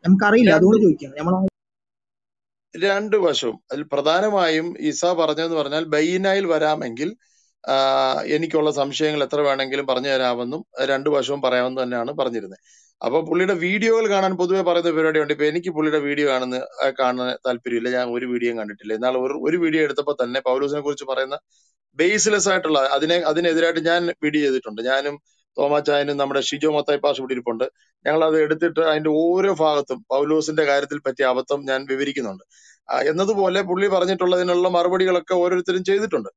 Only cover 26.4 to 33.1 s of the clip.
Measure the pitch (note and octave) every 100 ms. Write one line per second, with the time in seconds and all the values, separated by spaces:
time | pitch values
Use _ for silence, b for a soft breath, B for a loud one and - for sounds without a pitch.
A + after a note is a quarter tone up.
26.4 | B2+ C#3+ D#3 D3+ C#3+ C#3+ C#3+ C3+ C3 B2+
27.4 | A#2+ A2+ B2+ _ _ _ - D#3 D#3+ D#3
28.4 | D3+ D3+ E3+ D#3+ D#3+ D3+ D#3 D3+ E3+ F3+
29.4 | G3 E3 D#3 D3 C#3+ B2+ A2 C3+ D3 D#3
30.4 | D#3 D#3 D3 C#3 C#3+ D3 C3+ C3 C3+ B2+
31.4 | C3 C#3+ C#3 C3 C3+ C3+ C#3+ C#3 A#2 F#2+
32.4 | - b b b - B2+ C#3